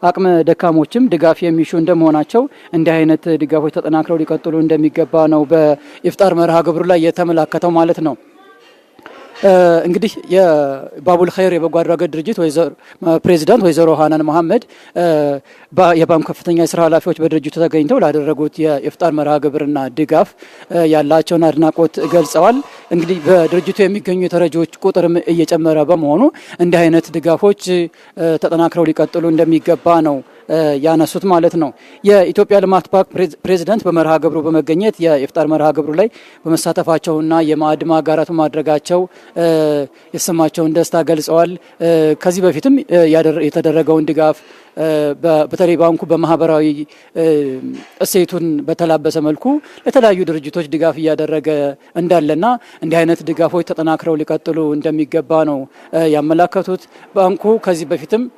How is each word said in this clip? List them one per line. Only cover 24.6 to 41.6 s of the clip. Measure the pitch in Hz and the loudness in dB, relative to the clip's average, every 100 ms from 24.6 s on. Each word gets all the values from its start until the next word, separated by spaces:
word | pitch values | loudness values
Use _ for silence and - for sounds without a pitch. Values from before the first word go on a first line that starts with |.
| 165 - | -4 -2
ቁጥርም | 190 185 170 170 170 | -2 0 0 0 0
እየጨመረ | 170 156 170 160 156 147 | -2 0 0 0 0 2
በመሆኑ | 170 147 151 277 - - - | 0 2 2 2 0 -20 -2
እንዲህ | 175 170 | 0 4
አይነት | 170 165 160 | 4 2 0
ድጋፎች | 165 151 160 202 202 - 180 170 _ - - 165 165 | -4 -2 2 2 0 -2 -4 -4 _ -20 -6 -2 0
ተጠናክረው | 180 165 165 170 160 | -2 0 0 0 -2
ሊቀጥሉ | 156 156 175 165 | 0 -2 -2 -2
እንደሚገባ | 160 165 160 160 160 170 170 | 0 2 0 0 -2 2 2
ነው | 156 139 127 - - 160 156 143 | 2 -4 -8 -20 -4 -2 0 0
ያነሱት | 147 160 156 180 | 0 2 0 -2
ማለት | 196 175 165 | 0 2 2
ነው። | 170 147 - - - | 0 -6 -8 -20 -6
የኢትዮጵያ | 196 202 180 180 208 202 | 2 4 4 0 2 2
ልማት | 190 190 - | 2 0 0
ባንክ | 190 190 | 0 0
ፕሬዝ-፣ | - 180 - | -2 -4 -4
ፕሬዚዳንት | 180 185 165 220 | -4 -2 0 -2
በመርሃ | 185 165 160 160 | 0 0 2 2
ግብሩ | 160 160 | 0 -2
በመገኘት | 151 160 151 160 220 - | -2 -2 0 0 -2 -2
የኢፍጣር | 165 151 135 - 151 | 0 0 -2 -2 -2
መርሃ | 156 151 | 0 0
ግብሩ | 151 147 | 0 -4
ላይ | 151 220 - - - | 0 -2 -2 -20 -14
በመሳተፋቸውና | 165 160 - 165 165 160 - 151 160 165 | -4 -2 -2 -4 -2 -2 -2 -4 0 0
የማዕድ | 156 151 156 151 170 | 0 0 -2 -2 0
ማጋራት | 160 156 156 151 170 | -2 0 -2 -2 -2
ማድረጋቸው | 156 156 156 151 - 175 180 - - - 170 160 156 147 135 _ _ | -2 -2 -2 -2 0 -2 -2 -10 -16 -4 0 0 0 -2 -4 _ _
የተሰማቸውን | 160 - 170 156 - 160 | -10 -6 -2 -2 0 -2
ደስታ | 160 165 170 | 0 0 -2
ገልጸዋል። | 160 160 147 160 170 180 | 0 -2 0 0 0 -2